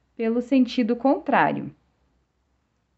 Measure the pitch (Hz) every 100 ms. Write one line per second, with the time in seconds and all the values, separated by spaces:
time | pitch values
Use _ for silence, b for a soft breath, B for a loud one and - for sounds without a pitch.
0 | B - 226 233 240 277 240 - 220 233
1 | 269 349 - 247 147 139 139 - _ _
2 | _ _ _ _ _ _ _ _ _